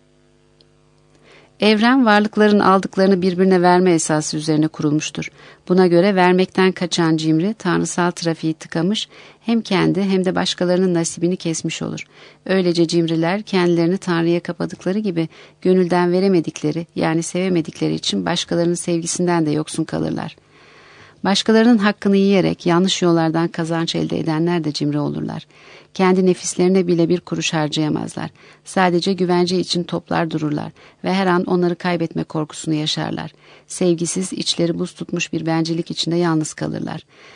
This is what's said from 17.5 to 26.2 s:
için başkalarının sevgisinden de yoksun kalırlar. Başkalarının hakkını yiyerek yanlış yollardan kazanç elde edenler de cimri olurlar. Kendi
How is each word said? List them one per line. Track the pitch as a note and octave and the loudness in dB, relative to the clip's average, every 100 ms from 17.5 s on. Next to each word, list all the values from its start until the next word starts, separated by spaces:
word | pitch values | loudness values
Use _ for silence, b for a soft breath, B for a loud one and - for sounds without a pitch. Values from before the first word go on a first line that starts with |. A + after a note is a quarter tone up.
| E3+ D#3 - D#3 | -2 -2 -4 -4
için | D#3+ - G3 F3 | -2 -4 -4 -2
başkalarının | F3 - E3+ E3+ | -4 -2 -2 0
sevgisinden | E3+ - E3+ E3 - F3 E3+ D3+ | -2 -2 -4 -4 -2 0 0 0
de | |
yoksun | D3+ D#3 - | -2 -4 -6
kalırlar. | D#3+ D#3+ D#3+ - E3 - B B B B B B B B | -4 -4 -4 -6 -8 -14 B B B B B B B B
Başkalarının | F#3+ G3 - A3 A#3 A3+ | -2 0 2 4 6 4
hakkını | G#3 - G3+ G3 | 2 0 2 2
yiyerek | G3 G3 D#3+ E3+ F3 | 4 4 2 0 0
yanlış | E3+ F#3+ - | 2 2 0
yollardan | F3 E3 D#3+ E3 E3+ | 2 2 0 0 -2
kazanç | - D#3+ E3 E3 | -4 -4 -4 -4
elde | E3+ D#3 E3+ | -4 -2 -4
edenler | D#3+ D#3 E3+ F3 | -2 -2 0 0
de | D3+ | -2
cimri | D3 D3 D3 | -4 -2 -2
olurlar. | D3 D3 A2 - - B B B B | -4 -4 -8 -10 -14 B B B B
Kendi | - F#3 F#3 | 0 2 4